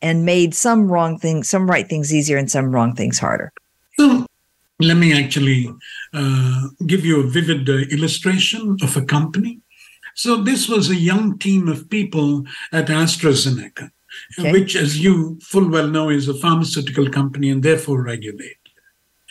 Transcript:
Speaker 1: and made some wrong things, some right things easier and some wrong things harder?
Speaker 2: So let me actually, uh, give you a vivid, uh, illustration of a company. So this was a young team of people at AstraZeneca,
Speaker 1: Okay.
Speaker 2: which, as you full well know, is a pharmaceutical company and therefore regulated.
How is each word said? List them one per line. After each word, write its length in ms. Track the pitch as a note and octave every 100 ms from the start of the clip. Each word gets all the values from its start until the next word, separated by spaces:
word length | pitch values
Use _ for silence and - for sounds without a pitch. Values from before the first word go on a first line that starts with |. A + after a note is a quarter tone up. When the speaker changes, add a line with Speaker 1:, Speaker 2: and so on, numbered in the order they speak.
Speaker 1:
and 240 | D#3+ E3 E3+
made 280 | F3+ E3+
some 320 | - A#3+ A3+ G3
wrong 320 | F3 E3 D#3+
things, 300 | E3 D#3 -
some 200 | F#3+ F#3
right 200 | D#3+ -
things 240 | D#3 D3
easier 220 | D#3 D3 C#3
and 140 | C3+
some 200 | C#3 C3
wrong 240 | B2+ A#2
things 240 | A#2+ B2 -
harder? 320 | - A1+ - - _ _ _ -
Speaker 2:
So 280 | C#4+ B3 B3 _ _ _ _ -
let 200 | E3 E3+
me 140 | E3+ D3
actually, 500 | C3 D3 C#3 C3 A#2+ - - - -
uh, 560 | D3 C#3 C3+ B2+ B2+ C3+ - E3
give 180 | F3+ D#3+
you 140 | D3+
a 60 | B2+
vivid, 420 | D#3 E3 D3 C3
uh, 40 | C3+ C#3
illustration 880 | D3 D#3+ - F#3+ F#3 - A3 G#3+ F#3+
of 140 | C3+ C#3
a 60 |
company. 580 | C3 D3 D#3 F#3+ A#3 - _ _ - _ -
So 220 | - A#3+ A#3
this 320 | G3+ C4 -
was 200 | A3 D3+
a 40 |
young 440 | F3+ E3+ G3 G#3+ -
team 280 | G3 G3 E3+
of 220 | D3+ -
people 560 | G#3+ G3 D#3+ C#3+ C#3+ C3+ - -
at 180 | D#3+ D3+
AstraZeneca, 1000 | D#3 D#3+ - D#3+ B2+ C3+ B2+ - - - _ - - - -
Speaker 1:
Okay. 140 | D#3
Speaker 2:
which, 240 | F#3+ F#3 F#3
as 220 | D3 D3+
you 380 | F#3 F3 D#3+ -
full 260 | - F#3+ F3+
well 180 | D#3+ D3+
know, 220 | D#3 D#3
is 180 | D3 C3+
a 60 |
pharmaceutical 720 | C3+ E3+ E3 D#3+ D#3 C3+ C3+ C#3
company 400 | C#3 C#3 C#3+ C#3
and 140 | C3+
therefore 400 | D3 D#3+ D3+ C3
regulated. 540 | A#2+ A2+ G#2+ G#2 - - _ _ _ _ _ _ -